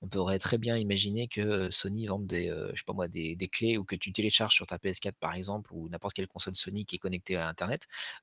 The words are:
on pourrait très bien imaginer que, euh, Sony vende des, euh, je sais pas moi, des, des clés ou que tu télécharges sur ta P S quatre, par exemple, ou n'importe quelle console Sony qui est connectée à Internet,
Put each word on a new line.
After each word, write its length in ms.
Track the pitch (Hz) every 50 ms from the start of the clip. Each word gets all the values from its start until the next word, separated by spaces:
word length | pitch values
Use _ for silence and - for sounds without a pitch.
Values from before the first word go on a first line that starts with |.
on 80 | - 95
pourrait 300 | 95 98 92 90 95 95
très 180 | - - -
bien 220 | 113 107 117 117 117
imaginer 500 | 107 101 98 95 98 104 101 113 120 120
que, 140 | - 104 104
euh, 280 | 107 107 98 95 92
Sony 360 | 95 - - 98 101 110 113
vende 200 | 104 95 101 104
des, 220 | 92 90 87 87 87
euh, 220 | 82 80 - - -
je 60 | -
sais 60 | -
pas 80 | - 101
moi, 140 | 98 90 85
des, 280 | 87 90 80 80 85
des 120 | 90 95 92
clés 280 | - - 113 113 117
ou 80 | 110 98
que 100 | - -
tu 160 | 90 - 101 92
télécharges 400 | - 107 107 - - 110 107 -
sur 120 | - 107
ta 120 | - 90 87
P 100 | - 98
S 120 | 95 -
quatre, 180 | - 101 95 -
par 160 | - 82 82
exemple, 360 | 90 92 98 101 107 101 - 90
ou 160 | 85 82 82
n'importe 240 | 87 82 - 101 -
quelle 140 | - 95 92
console 260 | - - - - 92
Sony 320 | - - - 98 104 104
qui 100 | - -
est 20 | 90
connectée 380 | - 95 92 90 - - 95
à 100 | 87 82
Internet, 360 | 82 78 - 87 95 127 170 - - - - - - - -